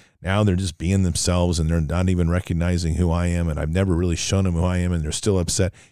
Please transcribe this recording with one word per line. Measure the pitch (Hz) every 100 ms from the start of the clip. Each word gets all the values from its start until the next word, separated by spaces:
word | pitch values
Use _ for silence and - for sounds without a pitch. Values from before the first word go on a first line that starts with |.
| - _
now | 85 98
they're | 107 90
just | 95 -
being | 85 95
themselves | 92 87 - 90 87 85
and | 80
they're | 85
not | 76 85 92
even | 90 85
recognizing | 87 - 85 85 90 85 82
who | 90
I | 85 87
am, | 87 85
and | 76
I've | 78
never | 87 95 82
really | 90 82
shown | - 98 95
them | 85
who |
I | 90 90
am, | 87
and | 87
they're | 76
still | - - 95
upset." | 78 - 92 - -